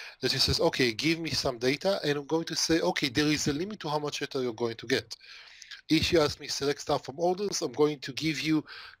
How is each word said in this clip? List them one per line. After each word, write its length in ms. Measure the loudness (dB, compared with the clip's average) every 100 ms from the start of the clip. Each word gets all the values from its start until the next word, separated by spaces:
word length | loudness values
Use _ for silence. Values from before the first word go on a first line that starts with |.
| -14 -4
that 100 | -2
just 160 | 2 2
says, 140 | 4
"Okay, 320 | 2 4 2
give 260 | 2 0 0
me 120 | -2
some 280 | -2 -2 0
data," 420 | 0 2 0 0
and 140 | 0 -2
I'm 80 | 0
going 180 | -2 -2
to 100 | -2
say, 240 | 2 4
"Okay, 280 | 2 0 0
there 180 | 2 2
is 220 | 2 0
a 40 |
limit 260 | -2 -4 -6
to 80 | -4
how 100 | -2
much 220 | -2 -4
data 200 | -4 -2
you're 120 | -2
going 240 | -2 -2 -2
to 100 | -2
get." 300 | -2 -2 -14 -16 -20 -20 -20 -18 -18 0
If 240 | 2 4
you 80 | 4
ask 200 | 4 0
me, 80 | -8
"Select 320 | -2 -2 -2
stuff 240 | -2 -4
from 140 | -4 -2
orders," 440 | 0 0 -2 -2
I'm 100 | -4
going 280 | 2 2 2
to 120 | -6
give 280 | -4 -2 -2
you 240 | 2 0 0 -12 -16 -20